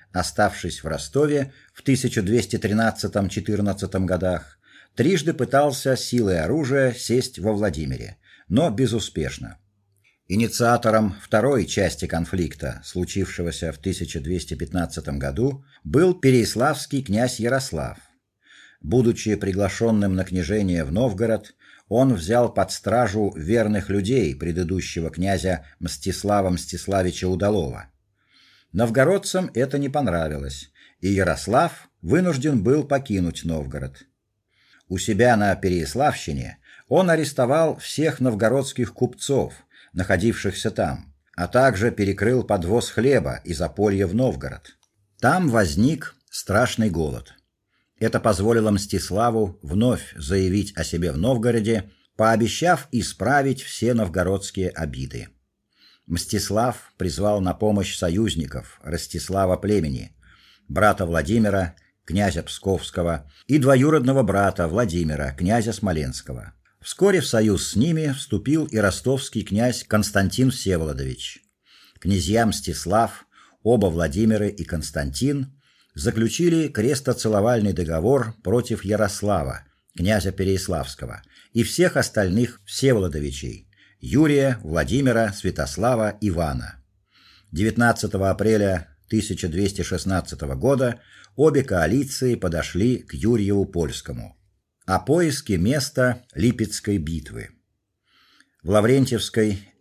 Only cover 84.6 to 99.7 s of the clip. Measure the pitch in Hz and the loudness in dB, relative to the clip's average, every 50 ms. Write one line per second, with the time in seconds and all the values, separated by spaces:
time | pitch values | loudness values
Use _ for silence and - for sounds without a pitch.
84.6 | 95 78 78 82 73 65 90 135 143 131 117 113 113 104 98 - - 95 87 - | -4 -4 -2 -2 0 0 0 2 2 2 4 4 2 0 -2 -4 -4 -4 -2 -2
85.6 | 73 - - - 101 120 127 113 110 104 101 - - 104 87 82 82 78 69 62 | -4 -6 -4 -2 0 0 2 2 0 -2 -2 -2 -2 -2 0 0 -2 -2 -2 -6
86.6 | 58 - - - _ _ _ _ _ _ _ _ _ - - _ _ _ - 80 | -8 -10 -14 -18 _ _ _ _ _ _ _ _ _ -20 -20 _ _ _ -4 0
87.6 | 101 110 110 117 120 117 113 - - 104 - 95 98 95 92 92 98 110 110 107 | 0 0 2 4 4 4 2 2 -2 -4 -2 0 0 0 0 2 2 2 4 4
88.6 | 101 98 95 87 82 - - _ _ _ - 110 98 - 98 85 - 90 78 90 | 4 2 0 0 -4 -8 -18 _ _ _ -2 -2 -2 -2 -6 -4 -4 -4 -2 0
89.6 | 101 95 - - 87 - 95 85 - 95 95 90 85 - - - 78 69 67 65 | 0 -2 -2 -4 -6 -4 -4 -4 -2 -2 -2 -2 -4 -6 -10 -10 -6 -6 -6 -2
90.6 | - 123 139 131 131 123 117 - _ _ - - - _ _ - 139 156 139 139 | 0 2 2 2 2 0 -2 -4 _ _ -20 -20 -20 _ _ 2 4 4 4 4
91.6 | - - 95 90 80 80 101 135 143 139 - - 131 127 120 90 - 90 85 80 | 0 2 2 2 2 2 2 0 0 -2 -4 -4 -2 -2 -2 0 -2 -2 -2 -2
92.6 | 76 - - 87 101 123 127 - - - - 69 69 110 123 113 101 98 101 101 | -4 -2 -2 0 2 2 0 -2 -4 -10 -10 -2 0 2 2 2 2 2 2 0
93.6 | 95 95 - 85 82 73 - - - - 67 60 58 101 - _ _ _ _ _ | 0 0 -2 -2 -2 -2 -4 -8 -10 -10 -12 -12 -12 -14 -18 _ _ _ _ _
94.6 | _ _ _ _ _ - 95 90 - - 143 175 175 160 131 - - - 101 85 | _ _ _ _ _ -2 -2 0 2 2 2 4 4 2 0 -4 -2 -2 0 2
95.6 | 87 107 143 151 135 - - - 127 127 123 123 - _ _ - 90 123 117 - | 2 2 2 0 -2 -4 0 0 2 2 0 -2 -8 _ _ 0 2 2 2 2
96.6 | 113 101 - - - - 101 101 76 73 85 78 71 - 107 - - - - _ | -2 -4 -4 -8 -4 -2 -2 -2 0 -2 -6 -6 -8 -10 -12 -14 -14 -14 -18 _
97.6 | _ _ _ _ _ _ _ _ _ _ _ _ _ _ _ _ _ _ _ _ | _ _ _ _ _ _ _ _ _ _ _ _ _ _ _ _ _ _ _ _
98.6 | _ 78 101 107 104 117 131 139 131 - 123 107 - - - 117 110 107 104 98 | _ 2 4 4 6 6 6 4 4 2 0 -2 -4 -2 0 0 2 2 0 -4
99.6 | 101 - | -6 -14